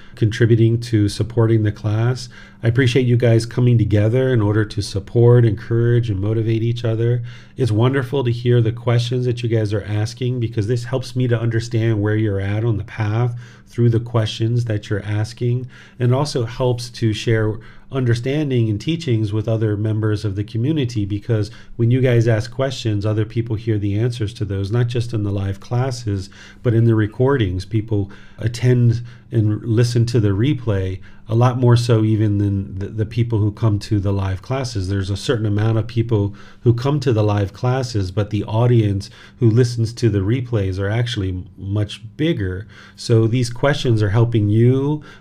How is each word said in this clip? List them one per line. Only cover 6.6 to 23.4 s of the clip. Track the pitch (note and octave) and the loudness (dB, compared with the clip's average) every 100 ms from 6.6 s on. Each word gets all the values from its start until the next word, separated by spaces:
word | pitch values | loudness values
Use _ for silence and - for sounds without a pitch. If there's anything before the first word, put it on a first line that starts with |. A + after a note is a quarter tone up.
each | A#2 A#2 | -2 -2
other. | A2+ A2 A#2 B2 - - - - | -2 0 0 -2 -4 -14 -12 -4
It's | A#2+ | 0
wonderful | G#2 B2+ C#3 A#2+ C#3 B2 | 2 2 2 -2 -2 -2
to | |
hear | A#2 B2 A#2+ | -2 2 2
the | G#2+ | 2
questions | A#2+ B2 A#2+ A#2+ B2+ B2 | 0 0 0 0 -2 -2
that | A#2+ | -2
you | A2+ | 0
guys | A2+ G#2 | 0 0
are | G#2+ | -4
asking, | G2+ G#2+ A2 - B2 B2+ | -4 -4 -4 -4 -4 -2
because | A#2 A#2 G2+ | -4 -2 -2
this | A#2+ | -2
helps | A#2+ C3 - B2+ | -2 -6 -4 -2
me | B2 | 0
to | A2+ | 0
understand | A#2 A2+ - A2+ A2+ G#2+ | 0 -2 -2 0 0 0
where | G#2 G#2+ | 0 0
you're | G#2+ G2 | 0 -2
at | G2 G#2 A#2 | -2 -2 -2
on | G2 | -2
the | |
path | - - G#2 A2+ B2 - - - - | -4 -4 -2 0 -2 -4 -12 -20 -10
through | - A#2+ | 0 2
the | A2 | 2
questions | - A#2+ G#2+ - A2+ A#2+ A#2 | 0 -2 -2 -2 -2 0 -2
that | G#2 - | -4 -4
you're | G2+ | -6
asking, | G2+ G#2 A2 - A#2+ B2+ B2 - - - | -2 -4 -4 -4 -2 -2 -4 -16 -16 -2
and | B2 | 2
also | C3 D3 C#3 A2+ | 2 0 -2 -4
helps | - B2 A#2+ - | -2 0 0 -6
to | - A2+ | -2 -2
share | G#2 B2 A2 A2 G#2+ - - - | 0 0 2 0 -4 -10 -20 -8
understanding | C3 B2 A#2 C3 D3 D3 B2 A2 | -2 0 0 0 -2 0 0 0
and | G2+ | -2
teachings | D#3 E3 C#3+ A2 G#2 | -4 -4 0 0 0
with | G#2+ A2 | -2 -2
other | A2 A2 G#2 | 0 0 0
members | A2 G#2+ G#2+ G#2 G#2+ | -2 0 0 -2 -2
of | F#2+ | -4
the | |
community, | G#2 A2+ C3 D#3+ A#2+ G#2+ G2 | -6 -4 -2 0 -2 -2 -4
because | G2+ - A2 G2+ - - - | -4 -2 -2 -2 -8 -12 -2
when | A#2 | 2
you | B2+ | 4
guys | B2+ A#2 A#2 | 4 4 4
ask | G#2+ - | 2 -2
questions, | - C3+ - A2 G#2 G#2+ | -2 -4 -2 -2 -2 0
other | G#2+ G#2+ | -2 -2
people | A#2 | -2